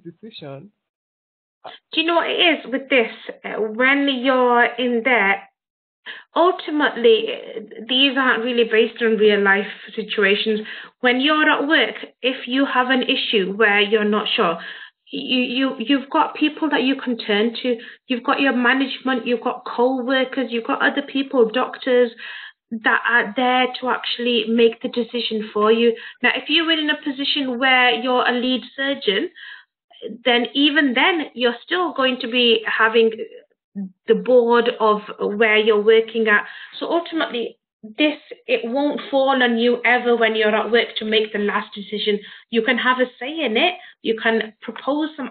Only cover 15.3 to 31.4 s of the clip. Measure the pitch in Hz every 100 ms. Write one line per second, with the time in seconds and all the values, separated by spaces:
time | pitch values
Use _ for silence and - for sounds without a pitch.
15.3 | 254 247 247 262 - 226 277 - 311 -
16.3 | - 302 302 311 277 254 269 254 226 -
17.3 | 208 233 226 247 233 - - - 240 277
18.3 | - 277 247 247 269 269 - 254 254 240
19.3 | 233 170 - - - 254 262 240 262 254
20.3 | 269 233 233 - - 285 277 - 269 269
21.3 | 262 214 254 254 - 269 247 240 - -
22.3 | - - _ - 226 262 233 233 233 214
23.3 | 233 247 254 247 - 254 - - - 240
24.3 | 240 226 233 233 - 247 247 226 240 220
25.3 | 220 214 208 214 226 233 226 - - 240
26.3 | 262 269 320 320 320 302 294 294 262 277
27.3 | 294 262 240 262 254 247 233 254 247 -
28.3 | 240 254 254 - - 269 277 214 196 349
29.3 | - - - _ _ _ - - 226 254
30.3 | 240 247 277 294 302 285 240 339 339 -
31.3 | 233